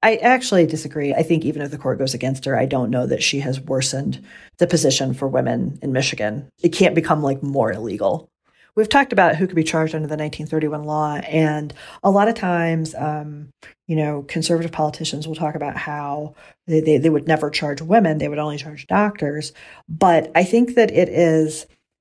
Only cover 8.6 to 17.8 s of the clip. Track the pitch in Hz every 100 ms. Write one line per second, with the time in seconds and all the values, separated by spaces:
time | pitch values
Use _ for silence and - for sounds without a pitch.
8.6 | _ 214 220 285 277 190 170 156 185 165
9.6 | 160 160 160 160 147 151 151 - 156 156
10.6 | 151 147 151 151 151 147 - 160 156 151
11.6 | 147 - - - 196 196 214 226 185 170
12.6 | 165 165 156 - 151 151 151 147 151 _
13.6 | - _ - 156 151 143 143 165 160 165
14.6 | 165 160 151 - - 147 156 160 156 147
15.6 | 147 - 156 147 143 147 151 - - _
16.6 | - 156 156 151 160 147 - 156 147 -
17.6 | 147 143